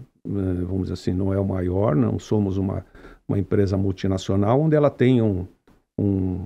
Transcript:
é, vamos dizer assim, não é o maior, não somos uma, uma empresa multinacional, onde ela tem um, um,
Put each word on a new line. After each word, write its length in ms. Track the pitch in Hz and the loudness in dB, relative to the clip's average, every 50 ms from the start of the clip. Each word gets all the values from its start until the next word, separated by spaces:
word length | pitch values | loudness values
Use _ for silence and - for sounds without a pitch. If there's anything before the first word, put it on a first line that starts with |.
| 123 - _ _ - | -18 -20 _ _ -10
é, 380 | - 101 98 95 92 90 87 90 | -6 -4 -2 -2 -2 -2 -2 -2
vamos 200 | 87 95 95 90 | -4 -2 -4 -4
dizer 100 | 87 90 | -4 -6
assim, 200 | - - - 92 | -6 -4 -2 -2
não 200 | 90 98 98 95 | 0 0 0 0
é 60 | 98 | 0
o 60 | 98 | 0
maior, 500 | 98 95 92 90 90 87 95 104 120 147 | 0 -2 -2 -2 -2 0 0 2 2 2
não 220 | 147 120 110 104 95 | 2 0 0 -2 -4
somos 380 | - - 110 107 101 98 95 98 | -4 -2 0 0 0 0 0 -2
uma, 280 | 95 98 98 92 - - - - - - - - _ - | -2 -2 -4 -6 -8 -12 -16 -20 -20 -20 -20 -12 _ -4
uma 100 | - 101 | -2 -2
empresa 360 | 92 - - 104 101 92 101 98 | -2 0 2 2 2 2 2 0
multinacional, 840 | 95 98 95 - - 95 95 90 - - 95 98 101 104 120 135 | 0 -2 -2 -2 -2 -2 -2 -2 -2 -2 0 2 2 4 4 4
onde 140 | 156 160 151 | 4 2 4
ela 140 | 151 147 139 | 4 2 2
tem 320 | - - 127 127 131 120 | 2 2 4 4 4 4
um, 240 | 113 107 98 90 90 98 - _ _ _ _ _ _ _ _ - | 4 2 0 -2 -4 -8 -12 _ _ _ _ _ _ _ _ -2
um, 460 | 104 101 98 95 92 92 90 90 90 | 0 0 2 0 0 -2 -4 -4 -8